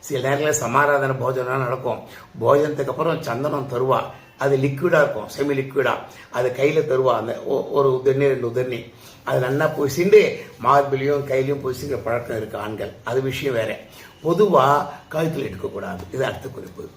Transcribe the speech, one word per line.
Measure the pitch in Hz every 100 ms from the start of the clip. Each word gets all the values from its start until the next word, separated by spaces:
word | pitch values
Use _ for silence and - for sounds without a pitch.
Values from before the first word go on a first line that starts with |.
சில | - 139
நேரங்கள்ல | 127 139 151 147
சமாராதனை | 120 131 143 143 135 127
போஜனம் | 120 131 123 131
நடக்கும், | 123 131 127 107 - - - -
போஜனத்துக்கு | 113 143 151 139 135
அப்புறம் | 127 160 156
சந்தனம் | - 120 147 143 131
தருவா, | 120 131 120 - - - -
அது | 139 135
லிக்விடா | 139 135 175 165
இருக்கும், | 139 110 107
செமி | - 143
லிக்விடா, | 139 135 135 123 - - - -
அது | 123 127
கையில | 123 139 156 139
தருவா, | 131 131 117
அந்த | 113 117 -
ஒ-, | 135 -
ஒரு | 131 135
உதரணி | 127 131 135 139
ரெண்டு | 127 120
உதரணி, | 117 127 120 - - - - -
அது | 135
நல்லா | 127 139 156
பூசிண்டு | 156 143 139 180 208 170 - - -
மார்பிலையும் | 117 143 139 135 135 143 135
கையிலையும் | 131 135 139
பூசிக்கிற | 131 123 143 123
பழக்கம் | - 120 120 117
இருக்கு | 107 107
ஆண்கள், | 104 107 101 -
அது | - 127
விஷயம் | 135 123 135 120
வேற. | 110 104 - - - -
பொதுவா | 156 170 208 160 131 143 - - -
கழுத்துல | 156 160 - 107
எடுக்கக்கூடாது, | 92 101 101 98 90 90
இது | 131
அடுத்த | 127 - 135
குறிப்பு. | - - - -